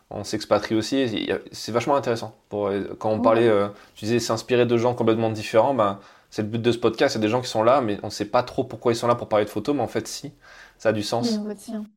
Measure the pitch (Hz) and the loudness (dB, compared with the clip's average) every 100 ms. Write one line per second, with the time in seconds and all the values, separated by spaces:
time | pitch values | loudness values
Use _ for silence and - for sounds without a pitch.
0 | - 101 98 - - 104 - 110 104 135 | -14 -10 -6 -6 0 0 2 -2 0 0
1 | 127 104 - 95 - - - 117 131 139 | 0 -2 -2 -4 -6 -12 -4 -2 0 0
2 | 123 110 110 - _ 104 101 101 85 - | 0 -4 -6 -16 _ -4 -2 -2 -6 -4
3 | 110 107 117 113 117 104 101 101 - - | -2 0 4 4 4 4 0 -6 -20 -8
4 | 107 120 117 113 - 120 120 117 123 120 | -2 0 0 -4 0 2 4 2 2 2
5 | 113 110 113 107 104 113 127 131 101 101 | 2 2 0 -4 2 4 4 2 0 -2
6 | - - _ - 107 117 113 117 113 113 | -10 -20 _ -6 -4 0 0 2 0 2
7 | 139 117 107 123 120 113 110 139 110 101 | 0 2 0 0 -2 2 4 4 2 -4
8 | 107 - 101 123 123 - 120 123 123 117 | -8 -8 -2 0 0 -4 -6 -2 0 2
9 | 120 120 104 107 104 107 120 143 110 110 | 2 0 2 0 0 -2 -2 -2 -2 -4
10 | - - 143 - - - - _ 110 107 | -6 -10 -14 -16 -20 -20 -20 _ 0 0
11 | 104 120 120 104 104 - - 214 214 | -2 -2 0 -2 -6 -12 -12 -12 -12